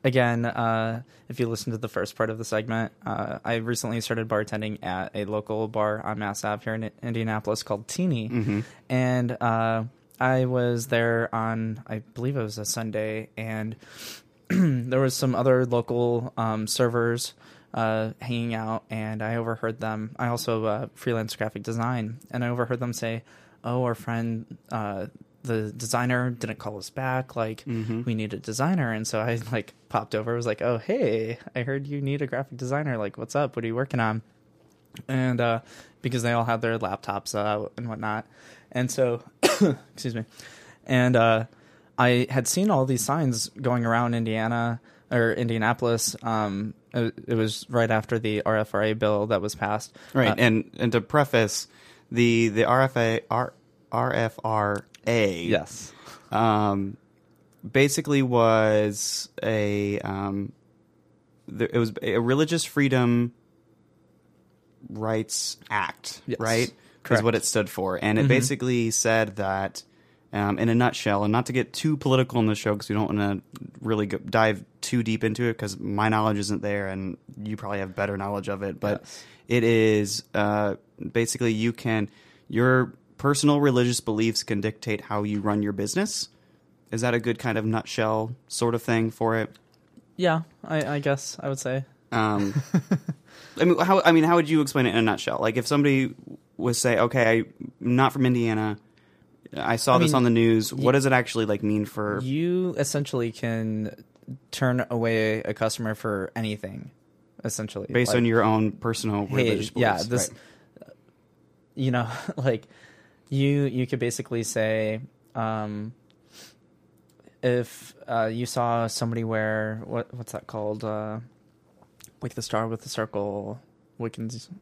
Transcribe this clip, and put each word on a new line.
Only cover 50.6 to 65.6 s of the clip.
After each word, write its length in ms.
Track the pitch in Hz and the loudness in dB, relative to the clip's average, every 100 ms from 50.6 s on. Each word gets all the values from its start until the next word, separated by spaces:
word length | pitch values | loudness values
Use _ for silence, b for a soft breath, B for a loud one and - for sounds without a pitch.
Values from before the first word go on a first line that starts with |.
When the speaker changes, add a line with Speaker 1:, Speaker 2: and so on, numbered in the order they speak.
| - - | 0 -4
Speaker 2:
and 140 | 120 | 0
to 80 | 117 | 0
preface, 680 | - 151 139 120 107 - - B B B B | 2 2 4 2 2 -2 -8 B B B B
the, 380 | 117 120 117 113 | 4 4 6 4
the 160 | 107 | 4
R 180 | - 127 | 4 6
F 140 | 131 123 | 4 2
A, 240 | 113 113 - | 2 0 0
R-, 220 | 113 127 - _ _ _ | -2 -2 -8 _ _ _
R 200 | 113 123 | -2 0
F 260 | 127 113 - | 0 -2 -2
R 400 | 113 110 101 101 - - 110 | -2 0 0 -2 -6 -8 0
A, 360 | 117 104 85 | 2 2 0
Speaker 1:
Yes. 480 | 85 95 73 - - B B B B | 0 -2 -2 -14 -18 B B B B
Speaker 2:
um, 640 | 107 113 107 107 98 98 101 _ _ _ _ _ _ 107 | 0 2 4 2 0 -4 -8 _ _ _ _ _ _ -2
basically 520 | 131 143 143 139 143 | 4 4 2 0 2
was 1040 | 127 120 113 110 110 107 107 104 - - - - | 4 6 6 6 6 4 2 -2 -6 -6 -8 -4
a, 580 | - 110 104 104 101 104 | -2 0 0 0 -2 -2
um, 520 | 101 98 98 98 101 - _ _ _ _ _ _ _ _ - 104 | -4 -4 -4 -4 -6 -12 _ _ _ _ _ _ _ _ -16 -4
th-, 140 | 117 | 0
it 60 | 120 | 2
was 140 | 113 - | 0 -2
a 160 | - 107 | 0 0
Religious 460 | 117 139 156 165 | 2 2 2 0
Freedom 680 | - - 139 127 120 120 120 - _ _ _ _ _ _ _ _ _ _ _ _ _ _ - | -2 0 2 4 4 2 0 -6 _ _ _ _ _ _ _ _ _ _ _ _ _ _ -14
Rights 680 | 104 110 110 110 - - - | -6 -2 -2 -2 -4 -6 -8